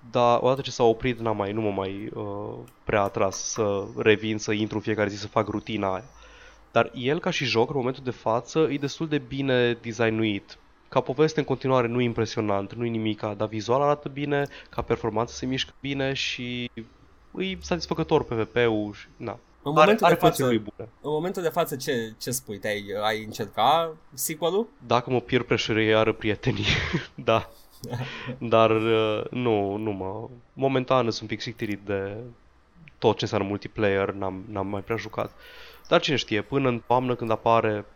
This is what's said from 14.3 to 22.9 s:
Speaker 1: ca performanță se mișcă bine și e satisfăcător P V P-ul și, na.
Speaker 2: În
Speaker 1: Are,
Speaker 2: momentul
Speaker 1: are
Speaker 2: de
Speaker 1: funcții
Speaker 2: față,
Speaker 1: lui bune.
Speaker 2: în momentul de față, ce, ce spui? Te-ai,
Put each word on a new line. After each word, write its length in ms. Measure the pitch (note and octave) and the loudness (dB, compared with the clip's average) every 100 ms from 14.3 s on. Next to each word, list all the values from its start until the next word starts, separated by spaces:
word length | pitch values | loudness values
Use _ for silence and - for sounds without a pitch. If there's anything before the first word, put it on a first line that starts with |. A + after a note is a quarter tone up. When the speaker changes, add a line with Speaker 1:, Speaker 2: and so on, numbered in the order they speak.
| C#3+ C#3 - - | -2 -2 -8 -10
Speaker 1:
ca 120 | - | -8
performanță 520 | - A#2 A2+ G#2 A#2+ | -2 -2 0 -2 -4
se 120 | - C3 | -4 -4
mișcă 280 | C3 - - | -4 -6 -8
bine 320 | C#3 C#3 C3+ | -8 -2 -2
și 580 | C3+ - - B2 B2 A#2+ - A2 _ - - - - | -2 -4 -6 -8 -6 -8 -10 -16 _ -20 -20 -16 -6
e 180 | F#3+ F#3 | -6 -6
satisfăcător 640 | - F3 - E3 D#3+ D#3 | -4 -4 -2 -4 2 2
P 40 | B2+ | 2
V 160 | A#2 | -2
P-ul 480 | G#2+ A#2+ A#2+ A2 G#2 | -2 2 2 2 -2
și, 140 | G2+ - - | -8 -18 -12
na. 220 | A#2 G#2 _ _ | -10 -10 _ _
Speaker 2:
În 80 | C#3+ D3+ | 0 6
Speaker 1:
Are, 40 | |
Speaker 2:
momentul 260 | D#3 A3+ E3+ | 8 8 6
Speaker 1:
are 80 | |
Speaker 2:
de 60 | E3+ | 6
Speaker 1:
funcții 220 | F3 - | 4 4
Speaker 2:
față, 100 | C3 A2+ | 2 2
Speaker 1:
lui 20 | G#2 - | -2 -14
bune. 120 | A2+ _ | -16 _
Speaker 2:
în 100 | C#3+ | -4
momentul 320 | D3+ F3 F#3+ | -2 -2 -2
de 60 | E3+ | -2
față, 280 | F3 D#3+ C#3+ | 0 -2 -2
ce, 380 | C3+ B2+ A2+ A2 | -2 -2 -4 -8
ce 120 | - | -6
spui? 280 | A#2+ - G2+ | -6 -6 -6
Te-ai, 260 | A2 G#2 G2+ | -4 -4 -4